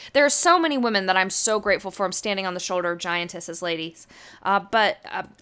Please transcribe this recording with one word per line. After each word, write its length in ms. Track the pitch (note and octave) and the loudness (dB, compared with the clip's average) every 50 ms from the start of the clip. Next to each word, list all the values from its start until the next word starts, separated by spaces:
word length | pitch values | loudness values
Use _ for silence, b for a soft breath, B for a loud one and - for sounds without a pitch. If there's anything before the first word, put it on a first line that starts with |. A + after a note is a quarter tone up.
| B B B | B B B
there 120 | C#4 C#4+ | 4 4
are 40 | C#4+ | 6
so 280 | C#4+ - - F4+ E4+ F4+ | 4 4 6 6 4 4
many 180 | E4 D#4+ C#4+ | 4 2 0
women 300 | C4+ A#3+ A#3 A3 G3 F#3+ | 0 0 0 0 0 0
that 120 | F#3+ F#3 F#3 | 2 2 2
I'm 120 | F#3 F#3+ | 2 2
so 300 | - - - A3+ G#3+ G#3+ | 2 2 4 2 2 0
grateful 320 | G#3 G#3 F#3+ D3+ - F#3+ | 2 0 0 0 -2 -8
for. 120 | - - G3+ | -6 -4 -4
I'm 80 | F3+ | -2
standing 360 | F#3+ - - A3 G3+ F#3+ F#3+ F#3 | -2 -4 -4 -4 -4 -2 -4 -6
on 80 | F3+ | -6
the 40 | F3+ | -6
shoulder 320 | - - F#3 F3+ F3 F3 | -6 -4 -4 -2 -2 -2
of 60 | F3 F3 | -4 -4
giantesses, 640 | - F3+ E3+ F3 E3+ F3 - E3+ - - E3+ - | -4 -4 -4 -4 -4 -6 -10 -12 -12 -10 -10 -8
ladies. 460 | F3+ F3 E3 E3 D#3+ E3 E3 - - B B B B B B B | -6 -6 -4 -6 -6 -10 -12 -16 -20 B B B B B B B
Uh, 180 | B F#3 G3 G3+ | B 0 0 0
but, 380 | F#3+ - - A3+ G#3+ F#3+ - - - - | 0 0 2 2 2 2 0 -2 -10 -12
uh, 120 | - F#3 F#3 - - _ | -10 -10 -10 -12 -16 _